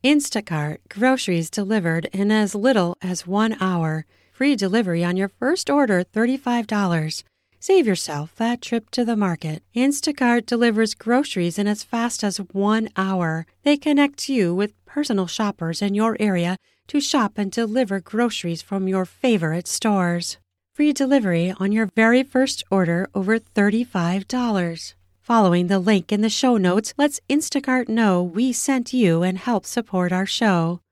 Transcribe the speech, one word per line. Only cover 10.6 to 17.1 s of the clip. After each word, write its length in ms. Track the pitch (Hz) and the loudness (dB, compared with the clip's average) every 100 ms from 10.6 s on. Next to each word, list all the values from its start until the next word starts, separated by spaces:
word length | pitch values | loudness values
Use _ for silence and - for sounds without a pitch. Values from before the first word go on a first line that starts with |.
| 233 214 220 | 2 2 0
groceries 680 | - - 247 285 196 175 170 | -2 0 0 0 -2 -2 0
in 80 | 202 | -2
as 160 | 208 | -2
fast 400 | - 233 233 - | -4 -4 -4 -2
as 140 | 208 185 | -4 -4
one 500 | 185 196 202 220 220 - | -6 -2 0 0 -2 -4
hour. 500 | 190 190 165 160 160 _ | -2 0 0 -2 -8 _
They 120 | 285 285 | 0 2
connect 540 | 302 285 285 277 - | 2 2 2 -2 -4
you 260 | 262 175 175 | 0 2 0
with 300 | 208 _ _ | -2 _ _
personal 420 | - 294 208 180 | -6 -2 -2 -2
shoppers 540 | - 208 196 165 165 | -2 -4 -2 -6 -2
in 120 | 202 | -2
your 220 | 202 226 220 | 0 0 2
area 380 | 214 185 170 185 _ _ _ | 0 0 -2 -4 _ _ _
to 140 | 294 | -4
shop 320 | 277 | 0